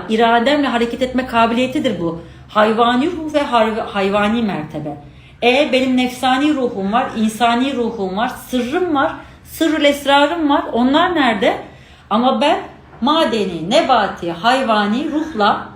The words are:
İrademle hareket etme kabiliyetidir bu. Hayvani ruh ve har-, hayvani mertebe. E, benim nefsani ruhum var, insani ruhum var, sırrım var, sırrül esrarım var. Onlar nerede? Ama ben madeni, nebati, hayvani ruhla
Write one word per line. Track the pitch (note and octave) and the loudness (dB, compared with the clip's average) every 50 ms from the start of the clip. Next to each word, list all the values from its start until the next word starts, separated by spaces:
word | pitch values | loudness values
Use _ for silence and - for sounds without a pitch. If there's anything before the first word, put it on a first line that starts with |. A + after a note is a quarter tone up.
| - - | -2 -2
İrademle | A3 G#3+ A#3 A3+ A#3 A#3 A#3 C4+ D4 D4 C#4 B3 | 0 2 4 4 4 4 4 2 2 2 0 0
hareket | A#3 A#3 A#3+ A#3 A#3+ - | 0 0 -2 -2 -2 -4
etme | B3+ B3+ - B3+ B3+ | -4 -2 -2 -4 -4
kabiliyetidir | - A#3+ A3+ A#3 A3 A#3 A#3+ B3+ B3 - D#4 - B3+ G3+ E3+ | 0 2 2 2 2 2 0 0 0 -2 -2 -2 -2 -2 -2
bu. | E3+ E3 E3 - - - - - - - | -4 -4 -6 -6 -12 -16 -20 -20 -12 -4
Hayvani | - G#3+ G#3+ A3 G#3+ A3 A#3 A#3+ B3 B3 D4 | 0 2 2 2 4 2 2 2 2 2 0
ruh | F4+ F4 D#4+ D#4 D4+ - | -2 -2 -6 -6 -2 -2
ve | C#4+ | -2
har-, | C#4 - A#3+ A#3 A3 A3+ G#3+ A3 | 0 0 2 2 2 2 0 -4
hayvani | - - - G3+ G3 G3 G3+ G#3 G#3 G#3 A3+ A#3+ | -6 -6 -4 -2 -2 0 0 0 0 0 0 0
mertebe. | A3+ G3 E3 D3+ D3+ - - D3+ D3 D3 C#3+ - - - - - - - - - | -2 -2 -4 -6 -8 -8 -10 -10 -8 -8 -10 -12 -14 -20 -20 -20 -20 -20 -8 -2
E, | - A#3+ B3+ C#4 D4+ A#3+ | 0 2 2 2 2 2
benim | C4 C4 C4 C4 B3+ | 0 0 0 2 0
nefsani | B3+ B3 B3 - - C4+ B3+ C4 C4+ D4 D4+ D4+ | 0 0 -2 -2 -2 0 0 2 2 2 0 0
ruhum | C4+ B3 - - G3 F#3+ G3 | 0 -2 -4 -4 -4 -4 0
var, | A3 B3+ C4+ - - | 0 0 0 -2 -2
insani | A3+ G#3+ A3 - - A#3+ A#3 A#3 A#3+ C4 C#4 B3 | -2 -2 -2 0 0 0 2 2 2 0 0 -2
ruhum | A#3+ A#3 A3+ - G#3 F#3+ F3+ F#3 | -2 -4 -4 -4 -4 -6 -4 -2
var, | G#3 A#3+ B3+ | -2 -4 -4
sırrım | - - - - B3 B3 A3+ B3 D4+ F4+ F#4 F4 D4 | -6 -8 -10 -6 -4 -4 -2 -2 -2 -2 0 0 0
var, | C4+ D4 D#4+ - - - - - - - | 0 0 0 -2 -8 -14 -18 -20 -20 -20
sırrül | - - - D#4+ D#4 D#4 D4 C#4+ | -10 -4 -2 0 0 2 2 2
esrarım | C#4+ C#4+ C#4+ - C4+ C#4 C#4+ C#4+ D4 E4+ F4 D4+ C#4+ | 2 2 2 0 2 4 4 4 2 2 0 0 0
var. | C#4+ - - - | 0 0 0 -2
Onlar | - A3+ B3 C4 C#4 D#4+ F4+ F#4 F4 | 0 0 2 4 4 4 2 2 2
nerede? | D#4 C4+ A#3 G#3+ G3 A#3 D#4 - - - - - - - - - - - - | 2 2 2 2 2 2 0 0 -2 -6 -16 -20 -20 -20 -20 -20 -16 -6 -2
Ama | G3 A3+ B3 C4 - - | 0 2 2 2 2 2
ben | C#4+ D4+ F#4 G4+ - - - - - - - - | 2 2 0 0 -4 -10 -16 -20 -20 -18 -10 -4
madeni, | A3+ C#4 D#4 E4 D#4 A#3 A#3 G#3+ F#3+ - E3+ D#3+ D#3+ F#3 | 0 0 2 2 2 0 0 -2 -2 -2 -4 -6 -4 0
nebati, | B3+ D#4+ E4+ - B3+ A3 G3+ F#3+ - - F3 E3+ | 2 2 4 4 2 2 2 0 -4 -6 -6 -8
hayvani | E3 E3+ F#3+ A#3 C4 C4+ A#3+ A3+ A3 G#3 G3+ G3+ A3 C4 D#4 D4 | -6 -2 0 0 2 2 2 0 0 2 2 0 0 -2 -2 -2
ruhla | C#4 D4+ D4+ - - G#3+ G3+ G#3 - - - - - | -2 -4 -4 -4 -2 0 2 2 2 0 -4 -12 -8